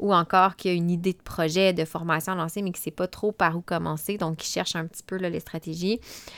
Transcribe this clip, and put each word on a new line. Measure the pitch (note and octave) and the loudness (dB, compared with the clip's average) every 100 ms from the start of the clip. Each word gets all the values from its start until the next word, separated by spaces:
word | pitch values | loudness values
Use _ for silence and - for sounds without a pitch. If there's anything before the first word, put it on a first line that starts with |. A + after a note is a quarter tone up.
ou | G3+ | 4
encore | F#3 E3 F#3+ F#3 - | 4 6 6 6 4
qu'il | F#3+ | 0
y | |
a | F3 | 2
une | E3+ | 2
idée | F3 F#3 | 2 0
de | F3+ | -2
projet, | - - D#3+ F3 F#3+ | -6 -2 2 4 4
de | F3 | 4
formation | D#3+ D#3+ E3 D#3+ D#3+ | -2 -4 0 0 0
à | |
lancer, | F#3 E3 G#3 | -4 -4 -4
mais | G3 | -4
qui | F3 | -4
sait | - | -6
pas | - F#3 | -4 -6
trop | - G#3 | -2 -2
par | - E3+ E3+ | 2 2 0
où | |
commencer, | - E3+ E3 D#3 - G#3 | -2 -2 -2 -4 -4 -2
donc | D#3+ D#3+ | -2 -4
qui | - | -4
cherche | E3 F3+ | -4 -2
un | E3+ | -4
petit | E3 - | -6 -10
peu, | - F#3 | -8 -4
là, | F3+ | -4
les | E3 | -4
stratégies. | - E3 D#3+ D#3+ F3+ A#3 - - - | -6 -10 -8 -2 0 -2 -4 -18 -16